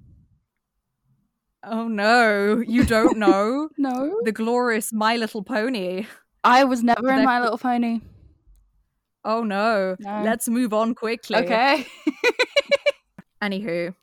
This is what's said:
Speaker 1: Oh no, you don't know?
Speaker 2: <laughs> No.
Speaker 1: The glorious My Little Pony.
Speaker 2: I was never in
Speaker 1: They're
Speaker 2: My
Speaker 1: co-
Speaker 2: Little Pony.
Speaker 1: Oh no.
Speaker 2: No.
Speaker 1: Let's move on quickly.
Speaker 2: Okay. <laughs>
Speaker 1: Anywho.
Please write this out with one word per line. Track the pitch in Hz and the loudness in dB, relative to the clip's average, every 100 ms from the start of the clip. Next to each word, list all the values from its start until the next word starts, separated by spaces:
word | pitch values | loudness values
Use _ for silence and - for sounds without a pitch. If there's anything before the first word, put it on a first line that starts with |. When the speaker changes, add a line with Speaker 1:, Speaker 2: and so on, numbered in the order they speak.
| - _ _ _ _ _ _ _ _ _ _ _ _ _ _ _ | -20 _ _ _ _ _ _ _ _ _ _ _ _ _ _ _
Speaker 1:
Oh | 202 226 233 | -8 -6 -4
no, | 208 208 247 220 202 202 233 220 | 0 4 4 4 2 0 0 0
you | 240 | 0
don't | 240 220 240 220 | 2 4 4 4
know? | 196 196 214 269 302 | 4 4 2 -2 -6
Speaker 2:
<laughs> | - | -4
No. | 269 254 285 427 | -4 -2 -4 -2
Speaker 1:
The | 226 | -4
glorious | 214 226 247 247 226 - | -2 -2 0 0 -2 -4
My | 220 214 233 | -2 0 0
Little | 214 220 | -4 -6
Pony. | 190 226 214 226 180 185 214 - _ _ 226 | -6 -4 -2 -4 -6 -6 -10 -16 _ _ 4
Speaker 2:
I | 254 | 6
was | 269 247 | 4 2
never | 233 226 254 | 2 2 2
in | 269 | 2
Speaker 1:
They're | |
Speaker 2:
My | 262 247 | 2 2
Speaker 1:
co- | |
Speaker 2:
Little | 233 233 | 0 -2
Pony. | 254 240 233 226 - - - _ _ _ _ _ _ _ _ _ | -2 -2 -2 -4 -8 -20 -20 _ _ _ _ _ _ _ _ _
Speaker 1:
Oh | 208 226 | -4 -4
no. | 220 196 220 208 185 185 | -2 -2 0 0 -2 -6
Speaker 2:
No. | 196 208 | -8 -4
Speaker 1:
Let's | 214 226 233 | -2 -2 -2
move | 233 240 | -2 0
on | 214 226 | 0 -2
quickly. | 247 220 233 - 214 | -2 -6 -6 -2 -2
Speaker 2:
Okay. | 175 226 269 294 - - 311 - 480 - 494 571 - | 0 0 2 0 -4 -8 -8 -2 -2 0 0 0 0
<laughs> | 571 587 - _ - _ - | 0 0 -4 _ -20 _ -8
Speaker 1:
Anywho. | 208 196 214 170 175 - | -6 -4 -4 -4 -6 -10